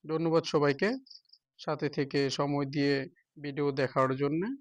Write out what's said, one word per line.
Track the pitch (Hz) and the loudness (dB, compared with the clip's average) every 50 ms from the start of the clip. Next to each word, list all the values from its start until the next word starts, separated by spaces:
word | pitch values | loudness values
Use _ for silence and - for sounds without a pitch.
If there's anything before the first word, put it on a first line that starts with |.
| - | -4
ধন্যবাদ | 151 156 160 165 165 160 165 160 - - | -4 -2 0 2 4 4 2 2 2 2
সবাইকে | 151 147 143 135 139 185 208 254 262 269 - - - _ _ - _ _ _ _ - - | 4 4 4 2 2 0 0 0 -4 -8 -16 -20 -20 _ _ -20 _ _ _ _ -10 -6
সাথে | 165 151 147 160 139 147 | -6 -4 -2 -2 -2 0
থেকে | 151 143 135 - 143 139 135 127 | -2 -2 0 0 0 0 0 0
সময় | - 143 143 143 143 143 135 131 | -2 -2 0 0 -2 -2 -2 0
দিয়ে | 143 143 143 139 135 135 - _ _ _ _ _ 156 143 | 0 2 2 2 0 -2 -6 _ _ _ _ _ -12 -10
ভিডিও | 147 139 147 143 143 135 139 | -8 -4 -2 -2 0 0 0
দেখার | 135 123 - 135 131 131 127 131 | -2 0 2 2 2 2 2 0
জন্য। | 143 143 151 165 185 233 277 277 | 0 0 0 0 -2 -4 -6 -8